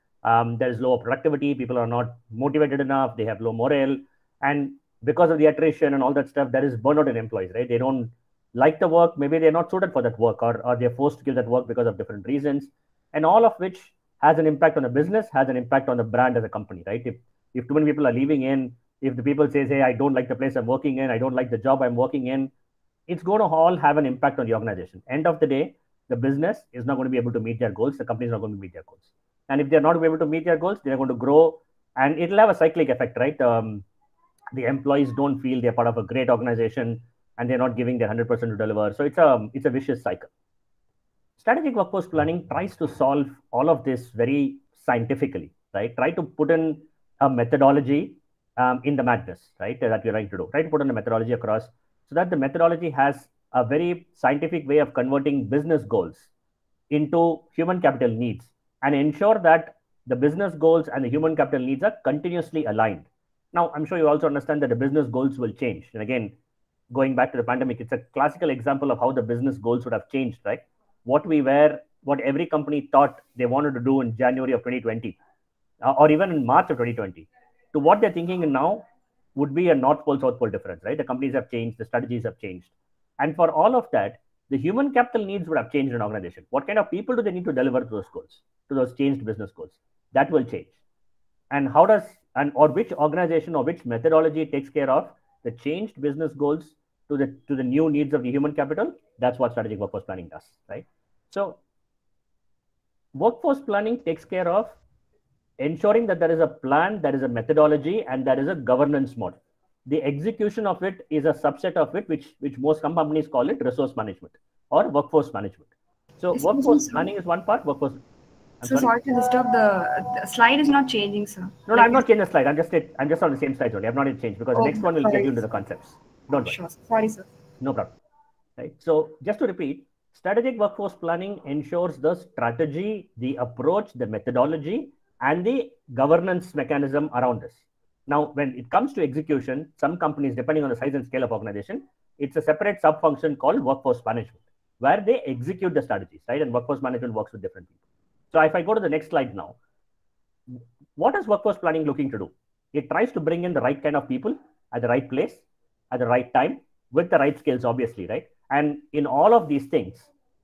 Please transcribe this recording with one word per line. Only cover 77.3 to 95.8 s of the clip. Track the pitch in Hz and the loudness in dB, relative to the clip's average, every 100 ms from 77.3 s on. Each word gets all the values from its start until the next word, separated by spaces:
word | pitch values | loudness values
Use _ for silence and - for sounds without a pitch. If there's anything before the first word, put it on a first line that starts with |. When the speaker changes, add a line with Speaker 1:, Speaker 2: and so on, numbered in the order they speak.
| _ _ _ _ | _ _ _ _
Speaker 1:
to | 151 | 2
what | 147 208 | 4 6
they're | 214 | 4
thinking | 180 170 180 160 | 0 -4 -2 0
now | 135 147 - - _ _ _ _ 135 | 2 0 -2 -8 _ _ _ _ -4
would | 143 | -2
be | 143 175 | 2 2
a | 147 | 4
North | 131 151 | 4 2
Pole, | - 139 | 0 0
South | 131 120 | -2 0
Pole | 113 | -2
difference, | 90 - 82 | -4 -8 -10
right? | 101 151 | -6 -6
The | |
companies | 131 127 135 | -6 -4 -4
have | 131 - | -4 -4
changed, | 120 117 113 | -6 -6 -8
the | |
strategies | 113 120 117 120 | -6 -6 -4 -6
have | 117 - | -6 -10
changed. | 101 90 - _ _ _ _ - | -12 -14 -18 _ _ _ _ -4
And | 147 160 | -4 0
for | 165 | 0
all | 151 196 254 | 4 2 2
of | 233 | 0
that, | 120 101 - _ _ - | -2 -2 -6 _ _ -8
the | 135 | -4
human | 151 220 285 | -2 0 0
capital | 262 240 226 | 0 0 -2
needs | 196 202 160 | -4 -6 -4
would | 151 | -4
have | 113 | -2
changed | 147 135 | -2 -2
in | |
an | 120 | -2
organization. | 104 107 87 90 - | -4 -6 -10 -14 -6
What | 131 139 | -6 -2
kind | 208 | -2
of | 208 | -2
people | 180 214 247 | -4 -4 -2
do | |
they | 214 | -2
need | 180 | -4
to | 175 | -4
deliver | 131 131 127 | -2 0 0
to | 120 | -4
those | 107 92 | -8 -10
goals, | - - _ _ _ - | -14 -18 _ _ _ -6
to | |
those | 135 123 | -4 -2
changed | 123 139 139 | -2 -2 -2
business | 107 107 101 | -6 -8 -10
goals? | - 80 _ _ _ _ | -14 -20 _ _ _ _
That | 131 - | 0 2
will | 156 | 2
change. | 123 92 - _ _ _ _ _ _ _ - | 0 -6 -12 _ _ _ _ _ _ _ -6
And | 139 135 | -2 2
how | 151 190 | 4 6
does, | 214 - _ _ - | 4 2 _ _ -4
and, | 143 | -2
or | 139 151 | 4 4
which | 143 - | 4 -2
organization | 165 151 160 175 160 160 | 0 0 2 0 0 0
or | 160 | -2
which | 131 175 123 | -2 -4 -4
methodology | 117 160 160 160 156 | -2 4 4 4 0
takes | 156 143 139 | -4 -4 -4
care | - 135 | -2 0
of | 135 - - _ _ | 0 0 -10 _ _
the | 123 | -10
changed | 120 143 165 | -8 -6 -6